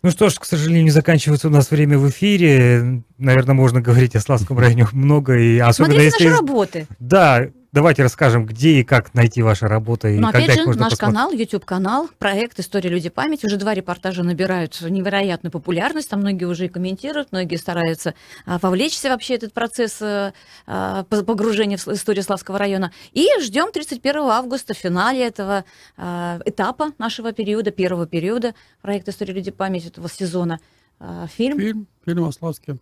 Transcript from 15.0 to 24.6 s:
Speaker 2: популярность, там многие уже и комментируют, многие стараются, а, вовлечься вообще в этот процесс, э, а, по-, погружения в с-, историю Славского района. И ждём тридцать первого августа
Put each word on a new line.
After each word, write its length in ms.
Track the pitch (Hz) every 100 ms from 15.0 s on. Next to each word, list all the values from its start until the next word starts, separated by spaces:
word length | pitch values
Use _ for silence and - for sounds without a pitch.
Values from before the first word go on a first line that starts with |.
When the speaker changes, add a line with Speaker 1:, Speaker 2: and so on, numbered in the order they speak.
| 185 196 196 170 170
Speaker 2:
популярность, 580 | 160 175 180 240 311 -
там 100 | 202
многие 240 | 202 190 175
уже 200 | 170 180
и 20 |
комментируют, 600 | 180 185 190 277 294 277
многие 260 | 185 175 165
стараются, 580 | - 170 165 160 170 - _ -
а, 140 | - 180
вовлечься 480 | 190 185 302 - 277
вообще 260 | 254 -
в 80 | 240
этот 80 | 220
процесс, 440 | 233 233 - 220 -
э, 300 | 214 202 196 - _ - -
а, 380 | 190 190 190
по-, 180 | 185 208
погружения 540 | 202 214 214 208 214 196
в 20 |
с-, 80 | -
историю 300 | 202 - 202
Славского 340 | 190 196 - 196
района. 320 | 202 190 180 - -
И 140 | - 359 508
ждём 300 | 254 220 359
тридцать 300 | 330 302 247
первого 300 | 269 294 277
августа 420 | 220 254 262